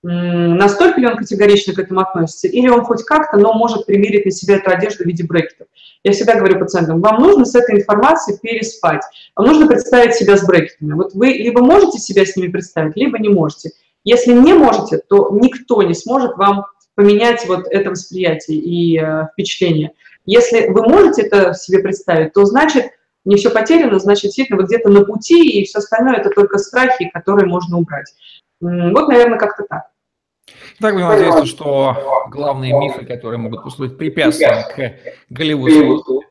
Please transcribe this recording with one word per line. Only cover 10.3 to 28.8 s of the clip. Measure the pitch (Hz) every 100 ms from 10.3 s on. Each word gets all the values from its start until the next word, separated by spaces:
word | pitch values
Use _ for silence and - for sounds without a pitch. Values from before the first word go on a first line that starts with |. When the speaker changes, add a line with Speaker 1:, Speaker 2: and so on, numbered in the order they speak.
| 196
Speaker 1:
с |
брекетами. | 175 175 160 _ 151
Вот | 151 196
вы | 190 254
либо | 254 233 226
можете | 247 392 370 -
себя | - 196
с | 190
ними | - 180
представить, | 190 180 - 156 175
либо | 262 226
не | 214
можете. | 196 156 - - _ _ _
Если | 202 240 247
не | 240 285
можете, | 359 262 214 - 156
то | - 202 -
никто | 208 247 - - 220
не | 185
сможет | 165 233 262 247 -
вам | 196 196 - _ _ -
поменять | 202 208 240 233 180
вот | 180 180
это | 196 196
восприятие | 180 - 185 175 156 - 156
и, | 170 175 170 160
э, | 156 156 156
впечатление. | - 196 - 175 156 151 _ _ _
Если | - 226 240 233 208
вы | 190 233
можете | 359 359 -
это | 208 202 185
себе | 175 - 196
представить, | 196 196 - 165 160
то | 202
значит, | 202 240 311 285 - _ _ _
не | 190 202
всё | -
потеряно, | 220 214 330 269 196
значит, | 196 202
действительно, | 202 - 269 196
вы |
где-то | 185 233 208
на | 202
пути, | 202 214 - 339 302 208
и |
всё | 196 208
остальное — | 202 220 254 247
это | 403
только | - 202 202
страхи, | - 247 254 254 175
которые | 170 180 202 185
можно | 175 170 175
убрать». | 170 143 - _ _ - _ _
М, | 175 175